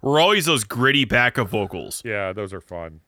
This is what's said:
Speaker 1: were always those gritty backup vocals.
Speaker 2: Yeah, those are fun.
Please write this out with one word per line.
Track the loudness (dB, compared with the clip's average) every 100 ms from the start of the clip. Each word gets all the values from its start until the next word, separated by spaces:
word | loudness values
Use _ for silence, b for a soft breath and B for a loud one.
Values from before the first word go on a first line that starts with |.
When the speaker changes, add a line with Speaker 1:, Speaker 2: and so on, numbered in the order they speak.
Speaker 1:
were | 2 4
always | 4 4 2
those | 0
gritty | -2 0 2 2 2
backup | 2 2 0 -2
vocals. | -2 -4 -8 -10 -12 -8
Speaker 2:
Yeah, | -6 -6
those | -6 -10
are | -10
fun. | _ -12 -12 -16